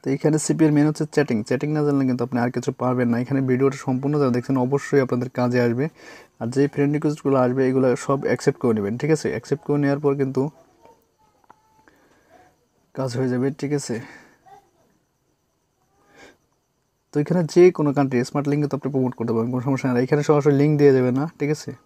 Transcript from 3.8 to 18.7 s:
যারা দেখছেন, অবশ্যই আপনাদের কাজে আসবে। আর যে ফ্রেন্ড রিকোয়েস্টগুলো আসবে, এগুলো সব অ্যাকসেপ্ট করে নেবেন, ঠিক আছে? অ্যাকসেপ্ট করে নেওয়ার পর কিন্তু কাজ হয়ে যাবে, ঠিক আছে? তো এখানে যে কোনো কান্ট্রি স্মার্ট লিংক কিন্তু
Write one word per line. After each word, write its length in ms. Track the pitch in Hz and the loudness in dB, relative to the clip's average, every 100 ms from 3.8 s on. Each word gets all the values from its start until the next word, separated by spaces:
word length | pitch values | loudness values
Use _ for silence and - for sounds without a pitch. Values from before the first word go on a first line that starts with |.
| - 127 139 147 | -4 -4 -2 0
যারা 120 | 135 | 0
দেখছেন, 260 | 123 120 135 | 0 -2 -2
অবশ্যই 420 | 127 143 - 147 | 0 -2 0 0
আপনাদের 300 | 127 127 123 | 2 -2 -4
কাজে 320 | - 123 123 | -2 0 2
আসবে। 260 | 120 117 151 _ - - - _ | 2 0 -4 _ -20 -20 -20 _
আর 80 | 117 | -6
যে 200 | 131 143 | 0 0
ফ্রেন্ড 260 | - 143 | 0 -2
রিকোয়েস্টগুলো 420 | 147 151 147 139 135 | 0 -4 -4 0 2
আসবে, 300 | 123 127 131 | 2 2 0
এগুলো 280 | 131 131 120 | 2 0 0
সব 280 | - 139 | -2 -4
অ্যাকসেপ্ট 360 | - 123 - - | -2 0 -2 -2
করে 140 | 123 | -2
নেবেন, 240 | 110 101 120 | 0 -2 -4
ঠিক 140 | 147 | -2
আছে? 180 | 139 113 | -2 -2
অ্যাকসেপ্ট 340 | 113 - 143 - | -6 -6 -6 -2
করে 120 | 147 | -2
নেওয়ার 220 | 143 143 | 0 0
পর 160 | 147 139 | -2 -2
কিন্তু 340 | 135 135 143 - _ _ - _ _ _ _ _ _ - _ _ _ _ _ _ _ - _ _ _ _ _ | -2 -2 -4 -8 _ _ -20 _ _ _ _ _ _ -20 _ _ _ _ _ _ _ -20 _ _ _ _ _
কাজ 240 | - 131 120 | -8 -6 -2
হয়ে 120 | 131 | -2
যাবে, 220 | 123 135 | 0 -2
ঠিক 220 | 156 143 | -4 -4
আছে? 260 | 147 - 110 - - - _ _ - _ _ _ _ _ _ _ _ _ _ _ _ _ _ _ - - _ _ _ _ _ _ _ _ | -4 -4 -8 -10 -20 -20 _ _ -20 _ _ _ _ _ _ _ _ _ _ _ _ _ _ _ -20 -20 _ _ _ _ _ _ _ _
তো 80 | 147 | -4
এখানে 240 | 147 175 156 175 | 0 0 2 6
যে 160 | 180 | 6
কোনো 220 | 175 151 | 6 0
কান্ট্রি 300 | 139 135 127 | 2 0 0
স্মার্ট 240 | 120 147 143 | -2 -4 -2
লিংক 120 | 147 | -2
কিন্তু 120 | 143 | -2